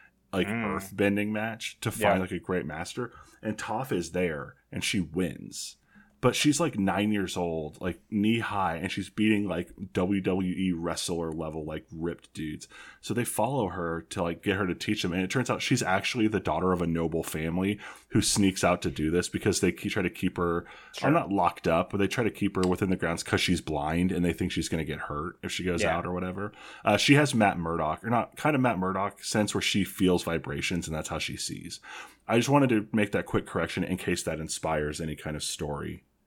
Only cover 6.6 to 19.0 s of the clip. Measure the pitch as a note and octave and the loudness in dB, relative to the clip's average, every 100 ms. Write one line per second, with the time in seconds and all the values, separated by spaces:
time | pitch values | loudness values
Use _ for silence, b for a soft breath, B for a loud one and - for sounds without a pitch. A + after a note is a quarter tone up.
6.6 | D#3+ G#2 G2 F2 G#2 G#2 F2+ F#2+ F2 D#2+ | 0 2 0 2 2 0 -2 -2 -2 -2
7.6 | D2+ - F2+ E2+ _ A2 G#2+ A#2 A2 G#2 | -6 -4 -4 -4 _ 2 4 2 0 0
8.6 | F#2 E2 F#2 - F#2+ - G#2+ G#2 G2+ F2 | 0 0 -4 -4 -6 2 4 4 2 -2
9.6 | F2 - F#2 - F#2 G2 F#2+ F#2 F#2 F2+ | -4 -10 -4 0 2 2 2 0 0 0
10.6 | F#2+ E2 E2+ E2 - E2+ E2 D#2+ D#2 D#2 | 0 0 -2 -4 -4 -2 -4 -4 -6 -6
11.6 | D2+ D#2 - E2 E2+ D#2 - - D#2 D2 | -8 -10 -10 -6 -6 -6 -12 -10 -8 -8
12.6 | - B B B - A#2 A#2 - A2+ C#3 | -14 B B B -6 -4 -2 -2 0 0
13.6 | F#2+ F2+ E2+ E2 - G2 F2 E2+ G#2 F#2+ | -2 -2 -4 -4 -6 -4 -2 -2 0 2
14.6 | F#2+ D#2+ - G#2 F#2 F2+ F#2 C3 A#2+ G2+ | 0 -2 -2 -2 0 0 0 0 0 -2
15.6 | - B2+ F2+ F#2+ - B2 G#2+ G#2 E2+ D#2 | 2 2 2 0 0 2 2 2 0 2
16.6 | F2+ F2 E2+ E2 E2 D#2+ D#2 D#2 D#2+ F2 | 4 4 2 2 2 0 -2 -2 -2 0
17.6 | F#2+ G#2+ B B B A2 F#2+ - G2 F#2 | 0 -2 B B B 2 4 4 4 4
18.6 | F2+ F2+ F2+ D2+ | 2 2 0 -2